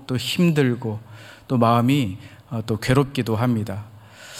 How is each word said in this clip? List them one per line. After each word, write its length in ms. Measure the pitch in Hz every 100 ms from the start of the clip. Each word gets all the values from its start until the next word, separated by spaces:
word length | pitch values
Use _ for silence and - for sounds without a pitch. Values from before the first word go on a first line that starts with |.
| -
또 100 | 123
힘들고 840 | - - 175 151 131 117 117 107 - - - - -
또 120 | 127
마음이, 580 | 117 120 117 143 110 95 - - -
어, 140 | 117
또 140 | - 107
괴롭기도 580 | - 131 139 135 117 107
합니다. 480 | 123 113 104 101 - - - - - -